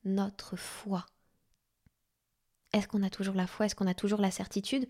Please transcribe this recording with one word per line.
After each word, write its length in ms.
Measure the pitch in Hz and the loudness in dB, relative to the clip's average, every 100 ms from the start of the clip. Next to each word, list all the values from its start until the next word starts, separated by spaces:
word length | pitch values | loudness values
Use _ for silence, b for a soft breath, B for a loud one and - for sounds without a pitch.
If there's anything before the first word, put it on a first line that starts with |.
notre 500 | 196 196 196 202 - | 0 2 0 -4 -10
foi. 500 | 175 - - 208 190 - _ _ _ _ _ _ _ _ _ _ _ _ _ _ _ _ | -10 -10 -10 -4 -4 -4 _ _ _ _ _ _ _ _ _ _ _ _ _ _ _ _
Est-ce 140 | 214 202 | 0 2
qu'on 160 | 214 | 0
a 80 | 196 | 0
toujours 240 | - 196 | 0 -2
la 140 | 190 180 | 0 0
foi ? 180 | - 214 | 0 0
Est-ce 80 | |
qu'on 140 | - 190 | 2 0
a 60 | |
toujours 260 | 180 202 208 | 2 2 4
la 100 | 196 | 2
certitude ? 560 | - 190 202 196 269 | 0 -4 -4 0 0